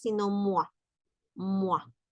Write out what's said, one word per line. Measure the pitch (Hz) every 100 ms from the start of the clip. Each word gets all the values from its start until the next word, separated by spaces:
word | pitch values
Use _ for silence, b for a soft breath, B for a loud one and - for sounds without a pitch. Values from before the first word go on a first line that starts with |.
sino | 233 214 202
moi, | 202 202 185 156 _ _ _ _ _ _
moi. | - 185 190 190 170 - - _